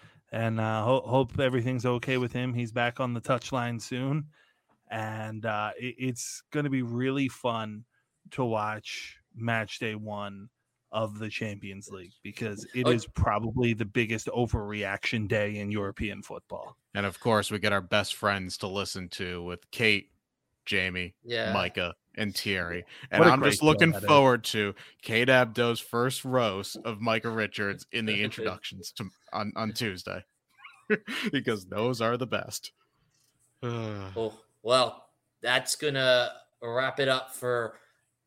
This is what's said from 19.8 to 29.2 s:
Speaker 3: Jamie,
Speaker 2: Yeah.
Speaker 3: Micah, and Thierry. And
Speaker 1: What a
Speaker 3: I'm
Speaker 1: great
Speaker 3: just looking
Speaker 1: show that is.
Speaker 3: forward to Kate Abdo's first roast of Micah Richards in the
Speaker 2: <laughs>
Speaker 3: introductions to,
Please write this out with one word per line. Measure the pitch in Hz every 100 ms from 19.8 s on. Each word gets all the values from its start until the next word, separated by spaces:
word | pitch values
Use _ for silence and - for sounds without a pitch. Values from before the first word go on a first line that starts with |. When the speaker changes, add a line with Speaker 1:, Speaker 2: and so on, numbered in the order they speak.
| 113 101 - _ _ _ _ _ -
Speaker 3:
Jamie, | 101 92 90 87 -
Speaker 2:
Yeah. | 117 117 110
Speaker 3:
Micah, | 98 92 - 87 - _ -
and | 107 95
Thierry. | 104 95 85 87 - - -
And | -
Speaker 1:
What | -
a |
Speaker 3:
I'm | 151
Speaker 1:
great | 147
Speaker 3:
just | -
looking | 151 156 165
Speaker 1:
show | 139
that |
is. | 101
Speaker 3:
forward | 147 135 120
to | - 110 104 - - -
Kate | - 113 123
Abdo's | 131 120 110 120 117
first | - 120 123 127
roast | 131 127 113 95 95 -
of | 117 104
Micah | 117 113 117
Richards | 113 104 - 101 95 -
in | 117 110
the | 104
Speaker 2:
<laughs> |
Speaker 3:
introductions | 107 120 107 90 - 95 90
to, | - 95 -